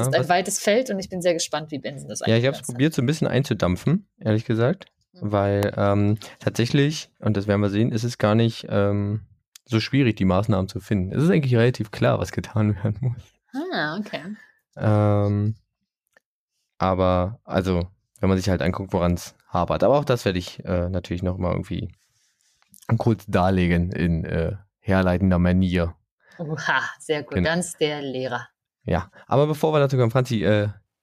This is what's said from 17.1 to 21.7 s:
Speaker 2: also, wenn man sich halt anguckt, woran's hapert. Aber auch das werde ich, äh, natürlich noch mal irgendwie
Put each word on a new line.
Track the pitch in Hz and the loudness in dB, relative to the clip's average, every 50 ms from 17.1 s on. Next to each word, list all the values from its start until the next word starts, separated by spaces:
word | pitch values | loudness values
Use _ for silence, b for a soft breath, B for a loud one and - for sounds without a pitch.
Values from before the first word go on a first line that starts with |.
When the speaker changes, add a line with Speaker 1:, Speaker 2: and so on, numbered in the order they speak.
| 90 90 90 95 120 - _ | 4 2 0 -2 -4 -10 _
Speaker 2:
also, | - - 92 90 95 92 87 87 - _ _ _ _ _ - | -4 -2 0 0 2 0 0 0 -4 _ _ _ _ _ -2
wenn | - 95 | 0 2
man | 95 95 | 2 2
sich | 92 98 | 2 0
halt | 90 85 | 0 0
anguckt, | 67 - - - 98 95 - | 0 -2 -2 -4 -6 -4 -2
woran's | 90 87 87 90 87 - - - _ _ _ | 0 2 2 0 0 -4 -12 -20 _ _ _
hapert. | - 90 87 - 78 80 - | -2 -2 0 0 0 2 4
Aber | 107 135 147 | 4 4 4
auch | 147 | 4
das | 135 123 120 - | 2 -2 0 0
werde | 104 92 87 | -2 -2 -2
ich, | 87 - - - - | -4 -6 -12 -14 -6
äh, | - 90 87 87 90 | -4 -2 -2 -2 -2
natürlich | 92 90 - - 90 90 95 | -4 -6 -6 -4 -6 -4 -2
noch | 92 92 92 | -4 -4 -2
mal | 90 87 | -2 -2
irgendwie | 90 90 87 - | -2 -2 -4 -6